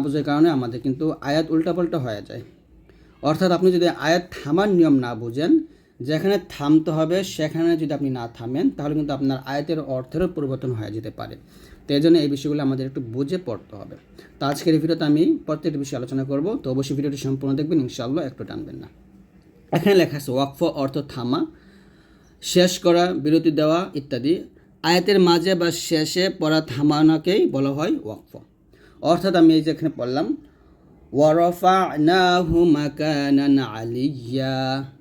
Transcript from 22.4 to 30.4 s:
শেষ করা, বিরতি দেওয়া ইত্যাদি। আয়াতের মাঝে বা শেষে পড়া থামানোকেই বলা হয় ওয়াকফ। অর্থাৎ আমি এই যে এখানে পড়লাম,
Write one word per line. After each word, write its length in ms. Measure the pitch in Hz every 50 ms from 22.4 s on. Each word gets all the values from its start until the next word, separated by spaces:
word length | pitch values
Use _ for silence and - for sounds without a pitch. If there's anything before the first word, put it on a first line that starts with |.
| -
শেষ 300 | - - 180 180 180 185 - -
করা, 200 | 175 170 170 175 175 - - 135
বিরতি 260 | 151 156 165 160 165 151 147
দেওয়া 200 | 151 156 160 175 190 202 - 143
ইত্যাদি। 340 | 131 - 135 120 120 143 175 208 - - _ _ _ _ _ _ -
আয়াতের 380 | 160 175 180 180 202 202 196
মাঝে 340 | 185 175 170 170 156 190 190
বা 160 | 170 175 170
শেষে 600 | 160 - - - 170 156 156 151 - 180 185 190 180 -
পড়া 220 | 165 156 156 156
থামানোকেই 840 | 156 - 120 135 147 147 143 151 156 156 160 156 - 180 190 220 370
বলা 240 | 277 - 135 139 139
হয় 220 | 139 143 156 208 311 - -
ওয়াকফ। 340 | 107 107 - - _ - - - _ _ _ _ _ _ _ _ _ _ -
অর্থাৎ 340 | - 147 170 170 175 196 175
আমি 200 | 175 165 160 160
এই 80 | 156 151
যে 80 | 160
এখানে 200 | 151 - 165 151 -
পড়লাম, 400 | - 123 123 127 139 170 226 294 -